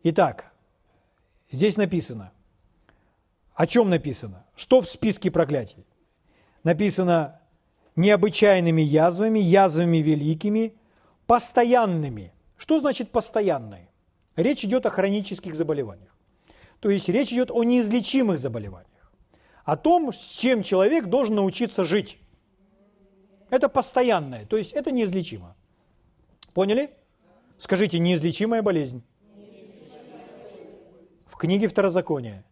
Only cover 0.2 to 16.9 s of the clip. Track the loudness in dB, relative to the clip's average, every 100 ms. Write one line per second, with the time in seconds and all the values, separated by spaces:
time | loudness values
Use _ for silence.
0.2 | 0 -2 -20 _ _ _ _ _ _ _
1.2 | _ _ _ -2 0 0 -2 -4 -6 -12
2.2 | -16 _ _ _ _ _ _ _ _ _
3.2 | _ _ _ -4 0 2 2 0 -2 -10
4.2 | -12 -18 _ -18 2 2 2 -4 -2 -2
5.2 | -2 0 0 -2 -6 -16 _ _ _ _
6.2 | _ _ _ _ -2 2 0 0 2 0
7.2 | 0 -12 _ _ _ _ _ 0 4 4
8.2 | 2 4 4 6 4 2 4 4 2 2
9.2 | 0 2 4 6 6 4 2 2 2 0
10.2 | 0 -2 -2 -2 -2 _ _ _ _ _
11.2 | 0 0 2 2 4 4 2 -2 -6 -10
12.2 | -16 _ _ _ -2 0 0 -4 -4 -4
13.2 | -2 -2 0 -2 -6 -18 -20 _ _ _
14.2 | _ -2 0 0 -2 -2 -2 -2 -2 -2
15.2 | -4 -10 -10 -6 -4 -4 -6 -12 -20 _
16.2 | _ _ _ _ -20 _ -2